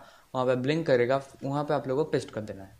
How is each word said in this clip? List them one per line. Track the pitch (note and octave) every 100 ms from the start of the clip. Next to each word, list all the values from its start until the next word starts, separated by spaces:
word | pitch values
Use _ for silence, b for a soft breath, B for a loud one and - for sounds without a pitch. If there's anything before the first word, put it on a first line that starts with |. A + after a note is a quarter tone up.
| B B B B2+
वहाँ | B2+
पे | B2+
blink | B2+ D#3+ D#3
करेगा, | B2+ A#2+ C3+ C3+ -
वहाँ | C3+ C#3+
पे | D3
आप | D3 C3
लोगों | C3 D#3
को |
पेस्ट | D3 -
कर | -
देना | G#2 G2
है। | F#2+ -